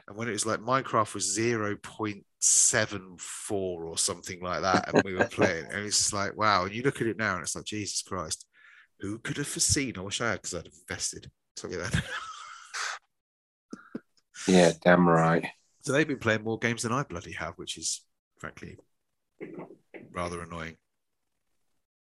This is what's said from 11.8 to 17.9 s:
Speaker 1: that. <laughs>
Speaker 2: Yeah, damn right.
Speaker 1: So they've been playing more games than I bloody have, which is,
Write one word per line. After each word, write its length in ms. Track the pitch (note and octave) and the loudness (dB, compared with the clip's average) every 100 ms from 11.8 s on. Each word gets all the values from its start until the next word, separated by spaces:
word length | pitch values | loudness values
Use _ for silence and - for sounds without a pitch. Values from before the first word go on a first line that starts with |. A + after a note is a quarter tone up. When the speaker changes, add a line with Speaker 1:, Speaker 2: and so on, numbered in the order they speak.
| F2 | 0
Speaker 1:
that. 120 | - - | 0 0
<laughs> 40 | - - - - - - - - - - _ _ _ _ _ _ - - - - _ _ - - | -6 -10 -12 -14 -16 -12 -6 -6 -6 -12 _ _ _ _ _ _ -18 -14 -16 -16 _ _ -4 6
Speaker 2:
Yeah, 240 | F#2 F2 E2 | 8 8 6
damn 240 | F2+ F2 F2 | 6 8 8
right. 380 | E2 E2 E2 - - _ _ | 6 6 4 0 -8 _ _
Speaker 1:
So 120 | - | 0
they've 140 | C3+ D#3 | 2 2
been 120 | C3+ | 0
playing 240 | A2+ A2 | 2 0
more 160 | A2 A2 | 0 -2
games 240 | A#2 A#2 | 0 0
than 80 | A#2 | 0
I 120 | B2+ | -2
bloody 280 | - E2+ E2+ | -2 -6 -10
have, 200 | F2 E2 - | -8 -8 -8
which 220 | - - | -10 -8
is, 260 | D#2 | -6